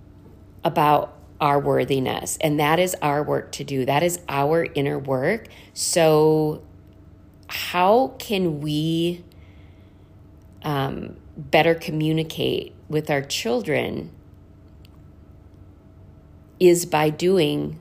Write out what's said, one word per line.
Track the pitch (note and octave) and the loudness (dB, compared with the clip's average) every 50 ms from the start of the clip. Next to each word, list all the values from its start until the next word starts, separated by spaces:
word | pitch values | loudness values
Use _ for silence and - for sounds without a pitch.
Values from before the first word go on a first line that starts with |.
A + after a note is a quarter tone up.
| - - - - - - - - - - - - - | -20 -20 -20 -20 -20 -20 -20 -20 -20 -20 -20 -4 -4
about | E3 - E3+ D3 D3+ D3 C#3+ - - - - - - - - | -2 0 2 4 4 4 4 2 -2 -12 -20 -20 -20 -8 -2
our | D3+ C#3+ C#3+ C#3+ | 0 2 2 2
worthiness. | C#3+ C#3+ C3+ C3 B2+ - C#3 C3+ B2+ B2 A#2 - - - - - - | 2 2 0 0 0 0 0 -2 0 -2 -4 -6 -6 -8 -6 -2 0
And | D#3 D3 D3+ | 0 0 2
that | D3 D3 D#3+ E3+ | 2 2 2 2
is | F#3 F3+ - - | 2 -2 -2 -4
our | - D3 C#3+ D3+ D3 | -2 0 0 0 0
work | C3+ C#3+ C3+ - - - | -2 -2 -4 -4 -8 -12
to | - C#3 | -12 -10
do. | C#3 C#3 C3 B2 | -6 -4 -4 -2
That | B2 C#3 D3 E3+ | 0 0 2 2
is | F3 F3 - - - | 0 -2 -4 -8 -6
our | C#3 C#3 C#3 D3 E3 E3 - - - | -2 -2 0 2 2 0 0 -2 -2
inner | D3 C#3 C#3+ D3 C#3+ | -2 -2 -2 -2 -4
work. | C3+ C3+ C3+ B2+ C3+ E3+ A3 A3+ - - - - - - - | -4 -2 -2 0 0 0 -2 -2 -6 -14 -20 -20 -20 -20 -10
So | - - - - F3+ D#3+ D#3+ D#3 D3+ D#3 D#3 D#3 D#3 D#3 D3+ D#3 - - - - - - - - - - - - - - - - - - | -6 -6 -2 2 4 4 6 6 6 6 6 4 4 2 -2 -4 -6 -12 -20 -20 -20 -20 -20 -20 -20 -20 -20 -20 -20 -20 -20 -20 -20 -18
how | - - - - - - F3+ F3+ F#3+ A3 B3 C4 C4 - - | -12 -10 -8 -8 -4 0 2 4 6 6 4 4 2 -4 -12
can | - - G#3+ F#3+ F#3 E3+ D3+ C#3+ | -8 -4 -2 -2 0 -2 -2 -4
we, | D3 D#3 D3+ D3+ D#3 D#3+ E3 E3 E3+ F3 F3 E3+ - - - - - - - - - - - - - - - - - - - - - - - - - - - - - | -4 -4 -2 -2 0 0 0 0 0 -2 -4 -6 -12 -20 -20 -20 -20 -20 -20 -20 -20 -20 -20 -20 -20 -20 -20 -20 -20 -20 -20 -20 -20 -20 -20 -20 -20 -20 -20 -10 -6
um, | D3+ C#3+ C#3 C3+ - - - - - - - - - - | -4 -2 -2 -2 -2 -4 -8 -10 -12 -14 -16 -20 -20 -16
better | - D3 - - D#3 D3+ E3 E3 | -16 -8 0 2 4 4 4 2
communicate | E3 - - D#3 D#3 D#3 D#3 D#3+ D#3+ D#3+ D#3+ - D3+ C3 C3 - - - - - - - - | 0 -2 -6 -4 -2 0 0 0 -2 -2 -4 -6 -4 -4 -2 -2 -4 -6 -10 -16 -20 -12 -6
with | D3+ D#3 D#3 - | -6 -6 -2 -2
our | D3 C#3 C3+ | -2 -2 -2
children | - - - - A3 A#3+ B3 G3 D#3+ C#3 B2 A#2 - - - - E3+ - - - - - - - - - - - - - - - - - - - - - - - - - - - - - - - - - - - - - - - - - - - - - - - - - - | -4 -8 -6 -4 -2 -2 -2 -2 -2 -2 -2 -2 -4 -6 -8 -10 -12 -16 -20 -20 -20 -20 -20 -20 -20 -20 -20 -20 -20 -20 -20 -20 -20 -20 -20 -20 -20 -20 -20 -20 -20 -20 -20 -20 -20 -20 -20 -20 -20 -20 -20 -20 -20 -20 -20 -20 -20 -20 -20 -20 -20 -20 -20 -20 -20 -4 4
is | F#3 F3 F3 E3+ E3+ | 6 6 6 6 0
by | - - D3+ D#3 D3+ | -4 -2 0 0 0
doing | D3+ - F3 F3+ G3 F#3 D3+ D3 D3 D3 D3 D3+ D#3 D#3+ | 0 0 0 0 2 2 2 0 0 -2 -4 -6 -10 -12